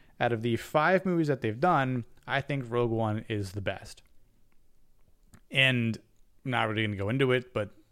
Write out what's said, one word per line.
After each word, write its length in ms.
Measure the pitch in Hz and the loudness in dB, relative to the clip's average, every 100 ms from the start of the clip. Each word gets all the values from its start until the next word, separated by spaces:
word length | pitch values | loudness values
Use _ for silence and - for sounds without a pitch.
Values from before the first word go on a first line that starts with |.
| - - | -18 -2
out 100 | 123 | 0
of 100 | 117 | 0
the 140 | 117 113 | 0 -2
five 500 | - 156 156 185 190 | 0 2 4 2 2
movies 220 | 170 151 | 0 0
that 120 | 135 | 0
they've 180 | 113 107 | -2 0
done, 460 | 180 156 131 127 117 - - | 2 2 2 -2 -6 -14 -6
I 140 | 135 | -4
think 240 | - 139 120 | -2 -6 -2
Rogue 220 | 117 120 | 0 0
One 340 | 113 110 107 - | 0 0 -2 -4
is 240 | 107 98 | -4 -4
the 80 | 98 | -6
best. 420 | 98 95 - - - - - _ - - - - - - - _ _ - - | -6 -6 -10 -20 -20 -20 -20 _ -20 -20 -20 -20 -20 -20 -20 _ _ -20 -4
And 480 | 139 135 127 113 110 - - - - | 2 4 4 0 -2 -10 -20 -20 -12
not 240 | 139 117 110 | -4 0 0
really 160 | 107 | 0
gonna 120 | 107 101 | -2 -2
go 120 | 98 | -2
into 240 | 131 135 | 0 2
it, 220 | 127 123 | 2 0
but 160 | 113 101 - _ | -4 -6 -8 _